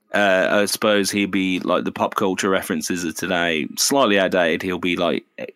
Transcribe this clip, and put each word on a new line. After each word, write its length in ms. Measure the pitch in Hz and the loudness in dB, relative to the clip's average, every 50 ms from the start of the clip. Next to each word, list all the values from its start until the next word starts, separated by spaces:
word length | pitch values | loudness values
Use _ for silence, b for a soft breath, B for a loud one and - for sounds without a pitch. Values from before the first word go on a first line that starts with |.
| _ _ - | _ _ 0
uh, 460 | 101 104 98 92 92 85 - 92 104 | 2 2 4 4 4 4 2 2 2
I 20 | 104 | 2
suppose 440 | 98 - - - 107 104 101 98 - | 0 -2 0 0 2 2 2 2 0
he'd 220 | - 101 101 95 | 0 -2 -2 0
be, 260 | 95 98 92 92 92 85 | 0 0 0 0 0 -2
like, 260 | - - 90 - - | 0 0 0 0 0
the 80 | 92 | -4
pop 220 | - - 107 - - | -4 -4 -4 -4 -2
culture 340 | - 110 95 92 - - 95 | -2 -2 -2 -2 0 0 0
references 560 | 95 90 - - 95 78 - - 92 87 87 | 0 0 -2 -4 -4 -4 -4 -4 -4 -4 -4
of 100 | 80 78 | -6 -6
today, 520 | - 90 87 92 85 87 85 82 78 67 - - | -6 -4 -2 -2 0 0 0 0 -2 -4 -4 -4
slightly 420 | - - - 143 139 131 104 101 98 | -2 -2 0 2 2 4 4 4 4
outdated. 440 | 95 87 92 92 87 80 82 87 | 2 2 2 2 2 2 0 0
He'll 160 | 101 92 90 87 | -2 -4 -4 -2
be, 180 | 90 90 87 | -2 -2 0
like, 300 | 90 87 82 67 - - _ _ - - - - | 0 0 0 0 -2 -4 _ _ -14 -14 -12 -12